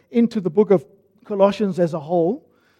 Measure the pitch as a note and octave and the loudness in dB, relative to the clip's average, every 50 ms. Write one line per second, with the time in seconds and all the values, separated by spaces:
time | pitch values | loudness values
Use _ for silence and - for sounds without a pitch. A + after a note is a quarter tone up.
0 | _ _ - A#3+ A#3 A3+ A3+ A3+ F3 F3+ D3 G3+ G#3+ - G3 F3 - - _ _ | _ _ 0 0 0 2 0 -4 -6 -2 0 0 2 4 2 2 0 -4 _ _
1 | _ _ _ _ _ - G#3+ G3 F#3+ G3+ G3 - A3 G3 F3+ F#3 F3+ E3 D3 E3 | _ _ _ _ _ -8 0 2 2 2 2 0 -4 -4 -2 -2 -2 -2 -2 -6
2 | C#3 D3+ F3 F3 E3 E3+ A3 D#4 - _ _ _ _ _ _ _ | -6 -4 -2 0 0 0 -2 -4 -8 _ _ _ _ _ _ _